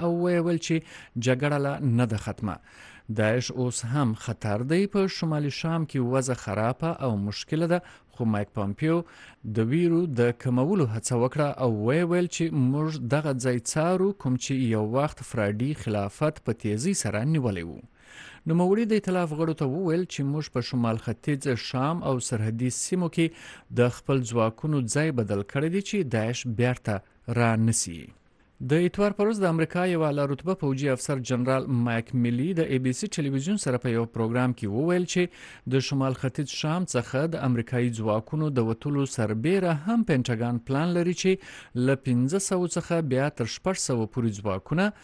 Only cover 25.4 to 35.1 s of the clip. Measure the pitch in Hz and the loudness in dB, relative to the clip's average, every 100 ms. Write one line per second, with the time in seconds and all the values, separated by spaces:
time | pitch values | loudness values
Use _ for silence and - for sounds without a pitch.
25.4 | 101 139 160 190 196 202 139 113 110 123 | -2 -2 0 -2 -2 -2 0 0 0 -2
26.4 | 123 107 123 123 - 98 - _ - 117 | -4 0 0 0 -2 -4 -6 _ -4 2
27.4 | 117 113 113 113 - 82 - - _ _ | 4 4 4 2 -2 -8 -14 -20 _ _
28.4 | _ _ 131 156 175 - 208 202 208 220 | _ _ 0 2 2 2 0 2 0 2
29.4 | 185 160 156 175 185 170 156 143 139 135 | 2 2 0 0 0 2 2 2 0 -2
30.4 | 165 185 143 135 143 127 - 139 120 123 | -2 -2 0 0 0 0 -2 -4 0 0
31.4 | 123 131 127 123 120 117 113 127 120 120 | 2 0 0 0 2 0 0 0 2 2
32.4 | 160 170 160 131 127 123 208 - 143 135 | 0 0 2 2 0 -2 -4 -2 -2 -2
33.4 | 151 208 147 123 127 117 117 117 113 123 | -2 -2 0 -2 0 0 0 -2 0 2
34.4 | 127 120 104 107 165 180 180 | 2 0 -2 0 2 2 0